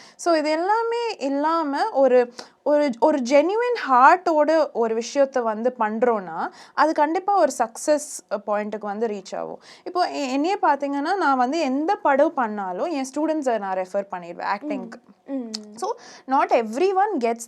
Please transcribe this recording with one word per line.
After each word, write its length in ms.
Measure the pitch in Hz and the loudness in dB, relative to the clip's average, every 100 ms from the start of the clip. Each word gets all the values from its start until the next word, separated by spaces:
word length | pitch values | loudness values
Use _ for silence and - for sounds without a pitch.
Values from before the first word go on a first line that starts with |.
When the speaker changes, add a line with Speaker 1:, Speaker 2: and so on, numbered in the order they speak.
| - - | -20 -6
Speaker 1:
So, 180 | 359 | 0
இது 160 | 320 302 | 0 0
எல்லாமே 640 | 311 359 440 466 466 466 415 | -2 0 0 -2 -4 -4 -6
இல்லாம 720 | 269 277 294 - 302 277 427 | -4 -2 0 -2 -2 -2 -2
ஒரு, 440 | 269 269 247 240 - - _ | 2 4 4 2 -4 -20 _
ஒரு, 280 | - 294 294 - | 0 2 2 2
ஒரு 180 | 311 302 | 2 2
ஜென்யூன் 580 | 233 277 311 427 494 466 269 | 4 4 4 2 -2 -2 2
ஹார்ட்டோட 800 | 247 269 359 359 311 302 320 302 | 6 8 6 4 2 4 2 0
ஒரு 300 | - 226 226 | 0 -2 -2
விஷயத்த 400 | 233 277 277 269 | -2 0 0 0
வந்து 320 | 226 214 233 240 | -2 -2 -2 -2
பண்றோம்னா, 680 | 220 220 240 220 180 165 320 - - | -2 2 2 2 -2 -6 -8 -10 -6
அது 180 | - 302 | 2 2
கண்டிப்பா 420 | 320 294 339 370 | 4 2 2 2
ஒரு 180 | 403 302 262 | 4 4 2
சக்சஸ் 600 | 226 226 - 302 294 - - 208 208 | -4 -2 0 0 -2 -14 -8 -8 -4
பாயிண்ட்டுக்கு 400 | 208 208 208 208 | -4 -4 -6 -8
வந்து 200 | 202 226 | -4 -4
ரீச் 300 | 208 185 180 | -4 -10 -10
ஆகும். 260 | 165 165 - - | -8 -12 -18 -18
இப்போ 240 | - 359 359 | -8 -4 -2
எ-, 220 | - 269 | -4 -4
என்னையே 240 | 269 320 403 | -2 -2 0
பாத்தீங்கன்னா, 540 | 370 285 285 285 294 392 | 0 0 -2 -4 -2 0
நான் 200 | 311 262 | 2 2
வந்து 220 | 247 320 | 0 0
எந்த 380 | 294 262 311 415 | -2 -2 -2 0
படம் 380 | 320 277 311 | 2 4 2
பண்ணாலும் 560 | 311 226 208 190 180 302 | 0 -4 -4 -6 -6 -4
என் 160 | 294 262 | -4 -6
ஸ்டூடெண்ட்ஸை 440 | 294 311 311 262 226 | -4 -2 -2 -2 -2
நான் 180 | 196 190 | -2 -4
ரெஃபர் 300 | 185 202 196 | -4 -6 -6
பண்ணிடுவேன் 460 | 185 170 175 - 202 | -8 -10 -8 -6 -4
ஆக்டிங்க்கு. 420 | 294 277 190 233 _ _ - | -6 -8 -10 -16 _ _ -10
Speaker 2:
ம். 60 | |
ம். 200 | 269 233 220 214 214 | -10 -8 -12 -14 -8
Speaker 1:
So, 180 | 381 508 - - - | -6 -6 -12 -18 -2
not 220 | 269 359 | 0 2
everyone 680 | 294 226 226 370 381 415 349 | 2 0 0 0 2 0 0
gets 220 | 233 226 | -2 -4